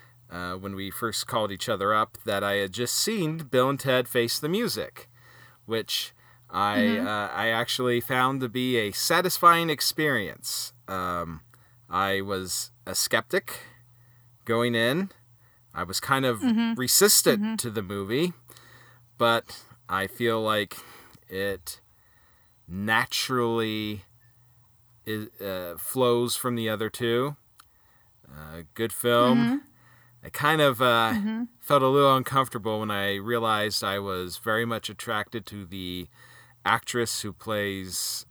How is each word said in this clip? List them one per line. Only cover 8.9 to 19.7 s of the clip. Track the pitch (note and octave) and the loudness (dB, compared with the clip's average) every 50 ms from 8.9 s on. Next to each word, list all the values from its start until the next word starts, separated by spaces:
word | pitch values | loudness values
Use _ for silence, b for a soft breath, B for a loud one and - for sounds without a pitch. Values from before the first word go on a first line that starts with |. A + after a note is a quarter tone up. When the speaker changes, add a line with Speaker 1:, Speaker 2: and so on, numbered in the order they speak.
| F#2+ | -2
Speaker 1:
satisfying | - - - E3+ F3 F3+ F3+ - - - E3+ E3+ E3+ E3+ E3 | -2 0 2 2 2 2 0 0 6 6 6 8 8 4 2
experience. | D3+ B2+ - - - - D#3 D3+ C3+ A#2 G2 D#2 - - - - - - - - - _ _ | 0 0 -2 -2 0 0 2 2 2 2 0 -2 -6 -10 -10 -8 -6 -6 -8 -8 -12 _ _
Um, | - F#2+ F#2 F#2 F2+ F2+ F2 E2+ E2+ E2 D#2 - _ b b b b b b _ - | -8 -6 -4 -2 -2 -2 -4 -4 -6 -8 -12 -14 _ b b b b b b _ -4
I | F2 F#2 G2 G2 G2 G2 | -2 0 2 2 2 0
was | G2 G2 G2+ F#2+ F#2 F2+ - - - - - _ _ | -2 -2 -4 -4 -4 -4 -6 -6 -6 -8 -12 _ _
a | - - | -6 -4
skeptic | - - - - A2 - - - F#3+ - - - - b b b b b b b b b b b b b b b _ _ | -2 0 2 2 0 0 0 -2 -2 -2 -4 -8 -14 b b b b b b b b b b b b b b b _ _
going | - A2+ A#2 A#2+ A#2+ A#2 | 0 2 2 2 2 2
in. | A2+ A2+ A#2+ C3+ E3+ G3 F#3+ - - _ _ _ b b b b b b b - | 4 4 4 2 2 0 -4 -6 -14 _ _ _ b b b b b b b -8
I | - F2+ | -8 -8
was | F2 F#2+ - | -6 -6 -6
kind | - - C3+ C3+ C3+ | 0 0 2 2 4
of | C3 A#2+ G#2 - | 2 0 2 0
Speaker 2:
Mm-hmm. | B3+ A3+ A3+ A#3 A3+ A3+ | 0 2 2 0 0 -2
Speaker 1:
resistant | B2+ B2+ B2 - - G3 G#3 G#3+ - - F3 C#3+ - G#3 | -2 0 2 4 6 6 6 6 6 6 4 4 4 2
Speaker 2:
Mm-hmm. | A3 A3 | -2 -2
Speaker 1:
to | - - B2 | -4 -6 -4
the | G#2 A2 G2+ | -4 -4 -6
movie, | F2+ G#2 G2+ G2 G2 A2+ C3+ E3 F3+ E3+ - _ B B B B B B B B B B B B B _ - | -4 -4 -4 -4 -2 0 0 0 0 -2 -6 _ B B B B B B B B B B B B B _ 2
but | A#2+ A#2 A#2 A#2 - - - - - - | 2 4 4 2 0 -4 -12 -18 -18 -20